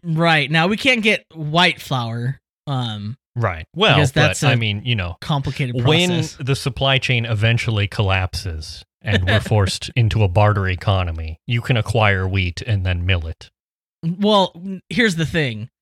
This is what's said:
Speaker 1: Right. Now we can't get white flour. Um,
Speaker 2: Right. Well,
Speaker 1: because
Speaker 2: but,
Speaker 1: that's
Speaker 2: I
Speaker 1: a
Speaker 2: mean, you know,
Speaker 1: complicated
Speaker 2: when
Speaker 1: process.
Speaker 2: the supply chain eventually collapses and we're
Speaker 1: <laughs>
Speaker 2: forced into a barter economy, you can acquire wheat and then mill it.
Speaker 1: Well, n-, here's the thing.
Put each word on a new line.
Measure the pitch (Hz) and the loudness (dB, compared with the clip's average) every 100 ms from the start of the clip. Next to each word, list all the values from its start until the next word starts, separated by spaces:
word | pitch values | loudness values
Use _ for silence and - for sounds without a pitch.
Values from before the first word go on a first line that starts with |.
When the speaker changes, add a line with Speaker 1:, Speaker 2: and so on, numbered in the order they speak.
Speaker 1:
Right. | 175 160 170 160 139 | -2 0 4 4 2
Now | 160 170 | 2 2
we | 214 | 2
can't | 269 254 | 2 2
get | 214 202 _ | 2 0 _
white | 160 151 160 180 - | -10 -2 2 2 0
flour. | - 135 117 117 120 139 _ _ - | -4 -4 -4 -4 -4 -6 _ _ -6
Um, | 131 120 107 104 123 _ - | -4 -4 -6 -10 -12 _ -2
Speaker 2:
Right. | 110 82 82 156 | -2 -2 -10 0
Well, | 208 135 | 2 4
Speaker 1:
because | 143 | 2
Speaker 2:
but, | - 151 | 2 0
Speaker 1:
that's | - | 2
Speaker 2:
I | 143 | 0
Speaker 1:
a | 117 | 2
Speaker 2:
mean, | 113 104 127 | 0 -2 -2
you | 113 | -2
know, | 87 85 | -2 -8
Speaker 1:
complicated | - 147 143 135 131 123 120 | -4 -4 -4 -4 -4 0 2
Speaker 2:
when | 156 180 | 4 4
Speaker 1:
process. | 170 156 - | 0 -2 -6
Speaker 2:
the | 131 135 | -4 -2
supply | 139 117 135 131 | -2 -2 2 2
chain | - 123 117 | 2 0 0
eventually | 107 113 113 - 110 101 | 0 2 2 0 -2 -2
collapses | - 101 95 92 - 92 80 78 - - _ | 0 0 2 -2 -6 -8 -8 -10 -16 -20 _
and | - 107 90 | -2 0 2
we're | 220 | 0
Speaker 1:
<laughs> | |
Speaker 2:
forced | - 110 92 - - - | 2 2 2 -2 -6 0
into | 113 113 | 0 2
a | 101 | 2
barter | 90 104 104 92 | 4 4 2 0
economy, | 90 - 95 90 80 80 80 - | -2 0 0 0 -6 -8 -12 -4
you | 117 | -4
can | - 120 | 0 -2
acquire | 107 120 107 98 92 | 0 2 2 2 0
wheat | 98 90 - | 0 -2 -4
and | - 104 90 | -4 -2 0
then | 87 87 | -2 0
mill | 92 78 | -2 -2
it. | - - _ _ _ _ _ 165 | -12 -16 _ _ _ _ _ -6
Speaker 1:
Well, | 180 202 208 185 170 | 0 2 4 2 -4
n-, | 190 190 _ | -12 -12 _
here's | 160 233 165 | 0 0 0
the | 151 | -2
thing. | 170 139 110 113 _ | 0 -2 -4 -10 _